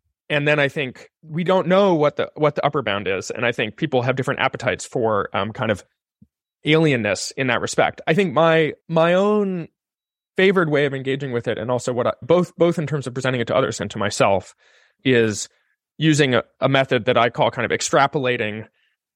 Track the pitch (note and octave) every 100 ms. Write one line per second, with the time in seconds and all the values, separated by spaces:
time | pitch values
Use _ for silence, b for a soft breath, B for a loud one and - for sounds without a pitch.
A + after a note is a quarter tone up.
0 | _ _ - D3 D3 D3+ C#3 D#3+ B2+ -
1 | - _ D#3+ D#3 F3 F#3 E3+ F#3+ G3+ E3
2 | D3 - - - D3+ - C#3+ D3 A2 G2+
3 | F#2 F#2+ - - A#2+ A#2 A2 - D#3 B2+
4 | B2+ C3 C3 B2+ C3 - C3 F#2 - C3+
5 | A2+ G#2 - G#2 G2+ A2 A2+ G2 - _
6 | _ _ _ _ _ _ D3+ D#3 D#3+ B2
7 | G#2 F#2 - - C3 A2 A2+ - E2 -
8 | - D#3+ F#3 C3 E3 D#3+ D3+ - - E3
9 | E3 F3+ G3+ G#3 G3 F#3 D3+ _ _ _
10 | _ _ _ - F#3+ F#3 D#3 D3 C#3+ C3+
11 | C3 C#3 C#3 A#2+ A#2+ A2 A#2 B2 - A#2
12 | A2+ - B2 F3 F3 - E3+ E3+ D3 D3+
13 | B2+ C3 B2+ B2+ A#2 B2+ C3 - F#2+ G#2+
14 | G2+ - A#2 F#2+ - _ b b b b
15 | C3+ A#2+ A2 G2+ - _ _ _ _ -
16 | D#3 D3+ C#3 A#2+ - _ C3 C3+ C3+ B2+
17 | G#2+ A#2+ A#2+ - A#2+ B2 A2 - - D3+
18 | C#3 D3+ B2+ B2 G#2+ G#2+ - _ _ _
19 | _